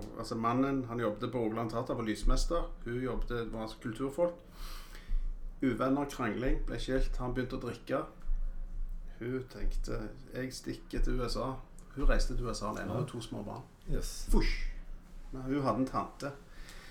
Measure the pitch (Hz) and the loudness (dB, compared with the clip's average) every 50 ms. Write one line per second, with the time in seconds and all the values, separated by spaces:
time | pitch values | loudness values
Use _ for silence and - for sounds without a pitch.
0 | 104 107 - 110 113 - 120 113 113 117 120 127 135 139 139 135 123 117 117 120 | -4 -6 -8 -8 -6 -4 -2 2 2 4 4 4 4 4 2 2 0 -2 -2 0
1 | 117 107 104 - 120 117 127 127 117 110 107 113 117 110 113 117 113 - 143 120 | 0 0 0 0 -2 -2 0 0 0 0 0 0 0 0 0 -2 -2 0 -2 0
2 | 113 107 104 104 - - 127 123 - - 170 170 175 - - - - 120 120 123 | 0 0 0 4 6 6 8 8 6 4 2 2 0 0 -4 -6 -6 -4 -2 -2
3 | 127 127 113 107 - 123 123 120 113 110 110 110 110 107 - - - 123 107 120 | -2 0 0 0 0 0 0 -2 -2 -4 -4 -6 -6 -6 -8 -8 -6 -6 -4 -2
4 | 135 135 135 - 175 175 175 - - - - - - - - - - - - - | -2 -2 0 2 2 0 0 -2 -12 -16 -12 -10 -10 -8 -8 -10 -10 -12 -12 -10
5 | - - - - - - - - - - - - - 131 117 - 127 131 135 143 | -2 0 2 2 2 2 -2 -4 -6 -8 -4 -2 0 0 2 2 2 2 2 2
6 | 147 143 - - 127 110 104 101 120 135 147 143 - - 127 117 - - 131 131 | 0 -2 -4 -2 -2 -2 0 0 2 2 2 2 2 0 -2 -2 0 0 2 4
7 | 131 - - - 123 123 120 127 127 120 127 131 131 120 117 - - - 131 143 | 4 4 2 0 0 0 0 0 -2 -2 -2 -4 -4 -6 -6 -8 -6 -4 -2 -2
8 | 156 - - - - - - - - - - - - - - - - - - - | -2 -4 -10 -6 0 2 2 2 2 0 -2 -2 -4 -4 -2 -2 -2 -2 -4 -6
9 | - - - - 117 120 127 131 123 120 - 107 107 110 - - - - 120 117 | -6 -8 -8 -6 -4 -4 -2 -4 -4 -6 -4 0 2 4 4 4 2 0 0 -2
10 | 110 101 - - - - - 127 127 131 127 - - 135 131 - - - - 120 | -2 -4 -8 -10 -12 -10 -6 -6 -4 -4 -6 -6 -6 -6 -6 -6 -6 -2 2 4
11 | 117 - 123 123 120 117 117 107 113 131 131 123 - - - - - - - 135 | 4 4 4 4 2 0 0 0 -2 -2 -4 -6 -8 -12 -16 -16 -16 -12 -2 4
12 | 143 131 120 107 - - 127 123 123 117 107 - 104 104 - 92 92 - - 117 | 6 8 8 8 6 4 2 2 0 0 -2 -2 -2 -4 -2 -2 -2 -2 0 0
13 | - - - 123 117 - - 113 104 104 104 107 - - - - - - - - | 0 -2 -4 -6 -8 -6 -8 -8 -6 -6 -8 -10 -10 -14 -18 -10 -2 0 2 2
14 | - - - - - - - - - - - - - - - - - - - - | 2 0 -4 -2 4 6 8 8 8 6 4 2 0 -2 -2 -4 -8 -10 -10 -12
15 | - - - - - - - 131 127 131 135 147 139 131 107 117 131 131 - 113 | -12 -14 -16 -14 -12 -10 -10 -6 -2 0 0 2 2 2 2 2 2 0 0 -2
16 | 98 90 - - 139 139 139 - - - - - - - - - - - | -4 -4 -6 -8 -8 -8 -8 -10 -14 -16 -14 -14 -14 -14 -14 -16 -16 -16